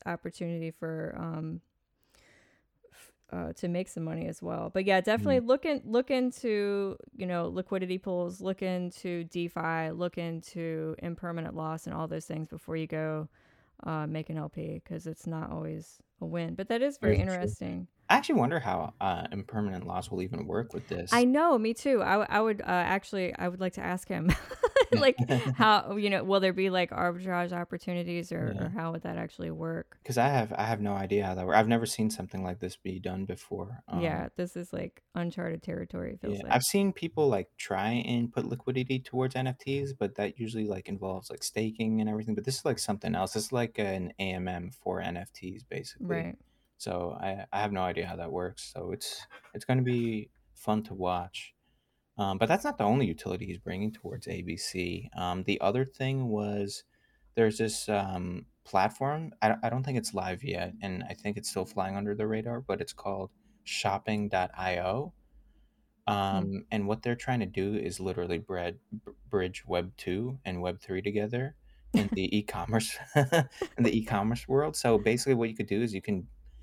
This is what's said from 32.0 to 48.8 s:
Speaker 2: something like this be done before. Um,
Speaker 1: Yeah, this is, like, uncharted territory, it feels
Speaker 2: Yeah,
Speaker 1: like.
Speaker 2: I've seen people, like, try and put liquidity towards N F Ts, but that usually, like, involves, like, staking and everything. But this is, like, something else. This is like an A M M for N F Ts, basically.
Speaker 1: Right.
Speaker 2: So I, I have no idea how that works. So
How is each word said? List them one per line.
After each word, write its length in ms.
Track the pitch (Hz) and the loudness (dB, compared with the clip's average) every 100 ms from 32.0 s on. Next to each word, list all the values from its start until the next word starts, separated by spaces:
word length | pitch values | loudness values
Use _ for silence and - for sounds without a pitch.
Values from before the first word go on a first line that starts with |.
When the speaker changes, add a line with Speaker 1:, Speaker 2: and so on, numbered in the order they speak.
| 107 | 0
Speaker 2:
something 340 | - 95 95 | 0 -6 -4
like 160 | 92 90 | -4 -4
this 160 | 92 - | -6 -6
be 240 | 95 92 | -8 -6
done 260 | 95 92 98 | -4 -4 -4
before. 580 | 92 - 98 90 123 - | -6 -6 -8 -6 -10 -4
Um, 360 | 175 170 - | 0 0 0
Speaker 1:
Yeah, 60 | - - | -4 -6
this 200 | 180 180 | -6 -8
is, 180 | 175 | -8
like, 300 | - 180 - _ | -6 -8 -10 _
uncharted 480 | 175 175 - 170 - | -4 -4 -4 -6 -6
territory, 520 | - 175 170 180 175 | -6 -6 -6 -8 -8
it 80 | 196 | -6
feels 160 | 208 202 | -6 -4
Speaker 2:
Yeah, 60 | |
Speaker 1:
like. 120 | - 123 | 2 4
Speaker 2:
I've 80 | |
seen 300 | - 196 196 | 4 4 4
people, 340 | - 165 - 143 | 2 -2 4 4
like, 280 | 101 - - | 4 0 -8
try 320 | - 95 107 | -2 2 2
and 400 | 120 - 120 117 | 2 2 2 2
put 140 | - - | 0 -2
liquidity 520 | 123 - 127 131 131 | -2 -2 0 0 -2
towards 360 | - 127 131 131 | 0 0 0 0
N 100 | 131 | -2
F 120 | 127 | -2
Ts, 340 | - 139 139 | -2 -2 -2
but 240 | 135 101 101 | -2 -2 0
that 240 | 104 - | -2 -2
usually, 260 | 113 113 104 | -4 -2 -2
like, 220 | 95 - | -2 -6
involves, 420 | 95 95 95 - | -4 -4 -4 -8
like, 140 | - | -8
staking 560 | - 107 110 110 110 110 | -4 -2 -2 0 2 4
and 100 | 107 | 2
everything. 240 | 107 113 | 0 0
But 120 | 104 120 | 0 0
this 120 | 135 | 0
is, 40 | 151 | 0
like, 140 | 113 | 0
something 340 | - 104 90 | 0 -2 0
else. 200 | 87 95 | 0 0
This 120 | 110 107 | -2 0
is 40 | |
like 260 | 123 113 - | 0 0 0
an 360 | 101 95 87 - | 0 0 -4 -2
A 120 | 95 | -2
M 160 | 92 90 | -2 -2
M 240 | 87 90 | -4 -6
for 300 | - 92 90 | -6 -4 -2
N 160 | 92 87 | -2 -6
F 160 | - | -8
Ts, 300 | - 92 95 - | -12 -12 -12 -8
basically. 320 | - - - | -8 -8 -8
Speaker 1:
Right. 380 | 185 165 170 - _ _ _ - | -4 -2 -4 -10 _ _ _ -10
Speaker 2:
So 340 | - 90 87 - | -4 -4 -4 -4
I, 260 | 92 98 98 | -4 -4 -4
I 80 | 98 | -2
have 120 | 107 | 0
no 80 | 98 | 0
idea 240 | 92 87 87 | 0 -2 -4
how 80 | 85 | -6
that 160 | 82 | -6
works. 320 | 90 90 - - | -4 -4 -8 -12
So 200 | 87 | -10